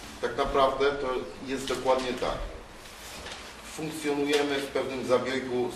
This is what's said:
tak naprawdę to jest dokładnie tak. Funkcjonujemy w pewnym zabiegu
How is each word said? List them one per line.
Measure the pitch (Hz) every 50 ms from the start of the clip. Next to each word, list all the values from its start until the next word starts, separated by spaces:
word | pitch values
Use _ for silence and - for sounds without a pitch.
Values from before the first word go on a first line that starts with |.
| - - - -
tak | 123 117 -
naprawdę | 143 139 131 139 143 135 127 - 135 139
to | 143 139 - 127 127 127 123 127 - - - 139
jest | 131 135 127 131
dokładnie | 135 127 117 127 131 127 131 127 127 120
tak. | - 92 76 71 - - - - - - - - - - - - - - - - - - - - - - - - - - - -
Funkcjonujemy | - 156 151 - 156 151 147 143 143 143 143 147 147 143 143 139
w | 139 -
pewnym | - - 135 123 123 131 127 117
zabiegu | 123 - - - 127 135 131 123 127 123 123 120 107 -